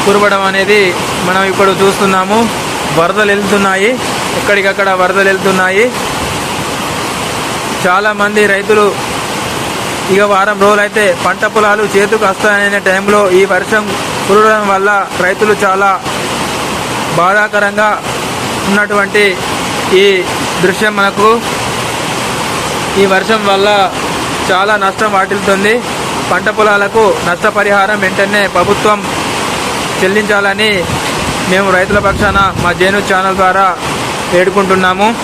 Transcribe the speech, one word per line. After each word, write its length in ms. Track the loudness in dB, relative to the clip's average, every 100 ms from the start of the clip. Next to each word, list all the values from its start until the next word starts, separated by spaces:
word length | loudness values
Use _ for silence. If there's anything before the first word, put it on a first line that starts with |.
కురవడం 400 | 2 2 4 2 0
అనేది 280 | 0 2 2 2 0 -4 -4 -2
మనం 140 | 0 0
ఇప్పుడు 220 | 2 2 2
చూస్తున్నాము. 560 | 2 2 0 2 2 0 0 -2 -6 -6 -4 0
వరదలు 320 | 0 2 2
వెళ్తున్నాయి, 560 | 2 2 0 2 2 0 0 -4 -4 -4 -4
ఎక్కడికక్కడ 500 | 0 0 0 0 0 2
వరదలు 260 | 2 2 2
వెళ్తున్నాయి. 520 | 2 2 2 2 2 0 0 -6 -6 -6 -6 -6 -6 -6 -6 -6 -6 -6 -6 -6 -6 -6 -6 -6 -2 0
చాలామంది 580 | 2 0 0 0 2 2
రైతులు 320 | 0 2 2 2 0 -6 -6 -6 -6 -6 -6 -6 -6 -6 -6 0
ఇక 80 | 2 2
వారం 240 | 2 2 2 2
రోజులైతే 400 | 4 2 0 0 2 0
పంట 180 | 0 0 2
పొలాలు 280 | 2 2 2 2
చేతికి 280 | 2 2 0
వస్తాయనే 500 | 0 2 2 2 0 0
టైంలో 340 | 0 2 2 4 4
ఈ 20 | 4 0
వర్షం 280 | 0 -2 -2 -6 -6 -6 2
కురవడం 360 | 4 4 4 2
వల్ల 160 | 0 2 0 -2 -2 -2
రైతులు 300 | 0 0 2 2
చాలా 260 | 2 2 0 -2 -6 -6 -4 -6 -6 -6 -6 -6 -6 -4 0
బాధాకరంగా 720 | 2 2 0 0 -2 0 0 -2 -4 -6 -6 -6 -6 -6 -2
ఉన్నటువంటి 560 | 0 0 0 0 2 0 0 -4 -6 -6 -6 0 2 4
ఈ 20 | 2 -2 -4 -4 -2 -2
దృశ్యం 300 | 0 -2 0
మనకు. 280 | -2 2 2 2 -2 -6 -6 -6 -6 -6 -6 -6 -6 -6 -6 -6 -6 -6 -4 0
ఈ 20 | 2 2
వర్షం 260 | 2 0 2
వల్ల 160 | 2 2 2 0 -2 -6 -6 -6 -4 -2
చాలా 220 | 0 2 2 0
నష్టం 220 | 0 0 0
వాటిల్లుతుంది. 560 | 0 -2 0 2 2 0 -2 -6 -6 -6 -2
పంట 180 | -2 0 0
పొలాలకు 480 | 2 2 2 2 2 2 0
నష్టపరిహారం 720 | 0 0 0 2 2 2 0
వెంటనే 360 | 0 0 0 0 0 2
ప్రభుత్వం 420 | 2 2 2 0 -2 -4 -4 -4 -4 -4 -6 -6 -6 -2
చెల్లించాలని 720 | 0 0 0 0 0 0 0 0 -2 -4 -4 -4 -4 -4 0
మేము 160 | 0 2 2
రైతుల 240 | 2 2 0
పక్షాన 320 | 0 2 2 2 0
మా 80 | -2 2
జేను 200 | 2 2 2
ఛానల్ 280 | 0 0 2
ద్వారా 260 | 2 4 2 0 -4 -6 -6 -6 0
వేడుకుంటున్నాము. 760 | 2 2 2 2 2 2 2 0 0